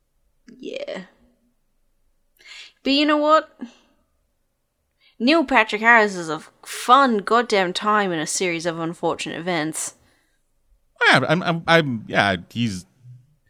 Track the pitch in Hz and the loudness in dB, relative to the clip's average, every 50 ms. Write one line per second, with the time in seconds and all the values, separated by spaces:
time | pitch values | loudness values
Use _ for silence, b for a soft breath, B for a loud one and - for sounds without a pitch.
0 | _ _ _ _ _ _ _ _ _ - - - - - - - - - - 185 | _ _ _ _ _ _ _ _ _ -20 -20 -16 -16 -14 -12 -12 -12 -12 -12 -14
1 | 180 - _ _ _ _ _ _ _ _ _ _ _ _ _ _ _ _ _ _ | -14 -18 _ _ _ _ _ _ _ _ _ _ _ _ _ _ _ _ _ _
2 | _ _ _ _ _ _ _ B B B B B B B B B - 262 269 285 | _ _ _ _ _ _ _ B B B B B B B B B -2 0 2 2
3 | 302 294 302 302 294 302 311 311 302 - _ - 240 B B B B B B B | 2 2 2 2 2 4 2 2 2 -2 _ -20 -20 B B B B B B B
4 | B _ _ _ _ _ _ _ _ _ _ _ _ _ _ _ _ _ _ _ | B _ _ _ _ _ _ _ _ _ _ _ _ _ _ _ _ _ _ _
5 | _ _ _ - 220 262 320 339 285 - 269 233 220 - 214 208 220 233 240 226 | _ _ _ -2 0 2 2 2 2 2 2 2 2 2 -2 0 4 6 6 6
6 | 214 208 190 180 170 160 151 156 - - _ _ - - - - - - 247 277 | 6 2 0 -6 -6 -6 -8 -8 -10 -16 _ _ -18 -14 -12 -8 2 4 6 6
7 | 277 254 226 202 185 - 220 240 240 - 220 190 185 175 180 - 202 214 214 208 | 6 4 2 -2 0 2 2 0 2 2 0 0 0 0 -4 -4 -2 0 0 0
8 | 202 185 170 156 156 - - - 190 175 165 165 160 175 160 165 165 165 175 - | 0 0 -2 -4 -4 -4 -4 -4 -2 -2 -4 -4 -4 -6 -6 -4 -6 -8 -6 -4
9 | - 165 143 - - - - 151 165 185 175 160 151 160 156 - - - - _ | -4 -4 -4 -4 -6 -10 -10 -8 -6 -4 -4 -4 -4 -6 -6 -8 -10 -10 -12 _
10 | _ _ _ _ _ _ _ _ _ _ _ _ _ _ _ _ _ _ _ - | _ _ _ _ _ _ _ _ _ _ _ _ _ _ _ _ _ _ _ -2
11 | 480 427 277 - - - 156 180 - 175 165 165 - 156 165 165 156 135 120 107 | 2 2 2 2 2 0 -2 -2 0 -2 -4 -4 0 2 2 2 2 0 -4 -6
12 | 98 95 90 - 104 101 95 85 90 _ - 113 120 110 95 90 - _ _ _ | -8 -4 -2 0 2 2 0 -2 -6 _ -6 -4 -4 -4 -4 -6 -12 _ _ _
13 | _ - - - _ _ _ _ _ _ | _ -20 -20 -20 _ _ _ _ _ _